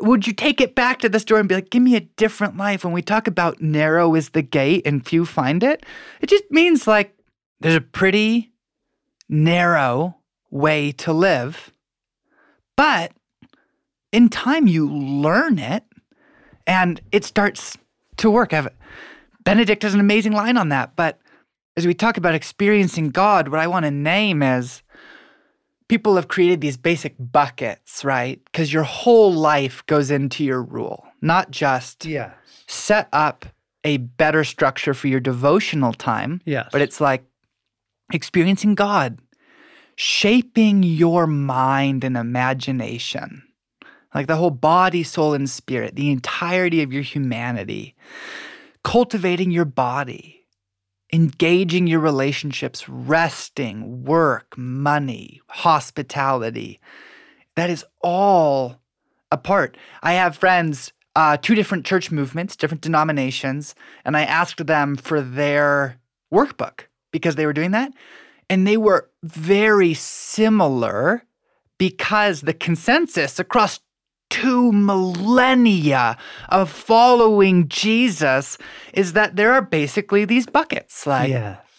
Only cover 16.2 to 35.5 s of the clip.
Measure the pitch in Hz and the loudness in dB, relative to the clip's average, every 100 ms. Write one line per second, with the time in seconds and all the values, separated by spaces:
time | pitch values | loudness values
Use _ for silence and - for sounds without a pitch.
16.2 | _ _ _ _ - 185 180 160 - 202 | _ _ _ _ -2 0 0 -2 -2 -2
17.2 | - 214 202 - - - _ _ _ - | 0 0 0 -2 -16 -18 _ _ _ -2
18.2 | 220 226 226 156 131 _ - - - - | 2 4 2 -2 -4 _ -20 -20 -20 -20
19.2 | _ _ 180 208 208 208 214 202 202 214 | _ _ 2 2 4 0 0 2 4 2
20.2 | 214 208 220 247 160 135 - - 160 - | 2 0 0 0 0 -2 -2 -2 -2 -4
21.2 | _ _ _ _ _ - 175 175 226 208 | _ _ _ _ _ -4 -2 0 0 0
22.2 | 170 160 - - 202 208 185 170 156 180 | 0 -2 -6 -2 2 2 2 -2 -4 0
23.2 | 208 190 139 156 165 180 151 143 151 190 | 2 2 2 -2 -2 -2 -2 -2 -2 0
24.2 | 214 151 135 127 123 - _ _ - - | 0 0 0 0 -4 -14 _ _ -20 -20
25.2 | _ _ _ _ _ _ - 226 220 185 | _ _ _ _ _ _ -2 0 2 0
26.2 | 151 190 175 175 147 127 165 170 151 - | 0 0 2 2 -2 -4 -2 -2 -6 -12
27.2 | 123 147 135 - 117 - _ - 143 131 | -2 0 0 -4 -10 -10 _ -8 -4 -2
28.2 | 123 - _ - 151 156 143 - 247 233 | -4 -8 _ -6 -2 -2 -4 -2 4 6
29.2 | 202 165 156 147 135 - - 151 135 143 | 6 4 2 2 -2 -8 -2 0 0 -2
30.2 | 139 - 139 127 120 113 110 - - - | -2 -4 -4 -4 -6 -8 -10 -12 -18 -6
31.2 | 151 180 185 135 143 131 - - 160 147 | -2 0 -2 -4 -2 -2 -6 -16 -10 -10
32.2 | 101 - _ - - - - 208 - 147 | -10 -16 _ -20 -16 -12 0 0 0 0
33.2 | 151 - - _ _ _ 151 143 120 - | 0 -2 -18 _ _ _ -4 -4 -4 0
34.2 | 156 156 151 - 139 - 151 135 139 131 | 2 2 0 0 -2 0 -4 -2 -2 -2
35.2 | 131 120 139 | -2 0 2